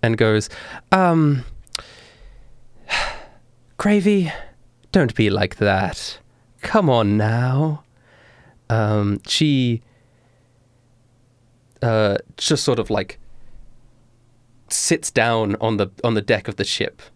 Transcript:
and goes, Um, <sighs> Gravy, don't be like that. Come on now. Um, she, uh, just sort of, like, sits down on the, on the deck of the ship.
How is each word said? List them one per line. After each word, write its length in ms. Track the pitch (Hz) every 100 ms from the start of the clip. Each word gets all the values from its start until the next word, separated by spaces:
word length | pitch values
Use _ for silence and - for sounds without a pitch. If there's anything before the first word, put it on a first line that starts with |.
and 140 | 120 113
goes, 320 | 113 107 - - - - _
Um, 520 | 190 180 165 151 139 123 - - - - - - - - - - - - - -
<sighs> 880 | - - - - - _ _ _ _
Gravy, 560 | 208 208 190 202 170 - - - _ _ _
don't 220 | 196 139
be 160 | - 110
like 260 | 98 95 -
that. 640 | 104 95 95 - - - _ _ _ _
Come 260 | - 226 175
on 260 | 120 104 104
now. 680 | 107 113 127 131 156 151 _ _ _ _ _ _ - _ _
Um, 520 | 113 107 107 101 101 -
she, 560 | - 156 139 123 117 _ _ _ _ _ _ _ _ _ _ _ _ _ _ _ _ _ _ _ _
uh, 340 | 123 110 107 98 - -
just 280 | - 147
sort 140 | - 117
of, 120 | 107
like, 280 | 104 95 - - - - - - - - _ _ _ _ _ _ _ _
sits 420 | - - 165 -
down 460 | - 113 117 107 101
on 160 | 110 107
the, 140 | 98 _
on 120 | 120
the 80 | 110
deck 260 | 101 110 92
of 80 | 101
the 80 |
ship. 360 | 101 - - - -